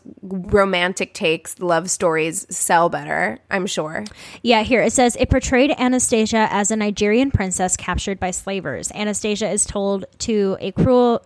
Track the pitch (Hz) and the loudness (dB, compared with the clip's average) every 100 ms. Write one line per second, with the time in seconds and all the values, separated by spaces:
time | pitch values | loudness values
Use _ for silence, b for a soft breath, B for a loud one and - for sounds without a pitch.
0 | - - 185 190 185 208 196 180 180 185 | -14 -20 -10 -10 2 4 4 2 0 -2
1 | 185 - 180 160 - - 180 165 180 - | -6 -2 -2 -2 -4 -6 0 0 0 0
2 | 180 160 160 - - - - 175 170 147 | 0 2 -2 -4 -8 -6 2 4 4 0
3 | 147 156 190 - _ 196 214 - 208 - | -4 -2 -2 -4 _ -4 -2 -4 -4 -8
4 | 208 B B B 233 220 214 220 202 269 | -10 B B B 2 2 4 2 4 4
5 | 240 - - 262 - 247 302 - 247 254 | 2 2 0 0 2 2 2 2 0 2
6 | - 226 214 226 220 202 208 220 208 202 | 2 0 2 0 0 0 0 0 -2 0
7 | 208 233 277 - 190 - 185 - - 175 | 2 2 2 0 -2 -2 -2 -2 -4 -4
8 | - 190 185 - 196 196 156 107 - - | -4 -4 -6 -6 -6 -6 -6 -8 -8 -6
9 | 214 196 214 202 202 208 - 208 196 196 | -4 -2 -2 -2 -2 -2 -2 -2 -2 -4
10 | - - - 214 196 - 190 - 262 247 | -6 -8 -2 0 0 -2 -4 0 4 4
11 | 240 233 | 4 2